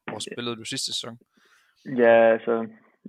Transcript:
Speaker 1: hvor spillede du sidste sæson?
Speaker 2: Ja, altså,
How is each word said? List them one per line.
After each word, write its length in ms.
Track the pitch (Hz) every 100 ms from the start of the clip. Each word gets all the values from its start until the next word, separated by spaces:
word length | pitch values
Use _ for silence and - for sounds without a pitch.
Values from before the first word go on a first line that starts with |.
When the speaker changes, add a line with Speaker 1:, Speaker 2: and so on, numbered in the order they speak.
| -
Speaker 1:
hvor 80 | 110
spillede 380 | - 123 120 113
du 80 |
sidste 220 | 110 135 -
sæson? 320 | - 120 120 _ _ _ _ _ _
Speaker 2:
Ja, 480 | - 123 117 117 113
altså, 360 | 113 - 113 113 - _ _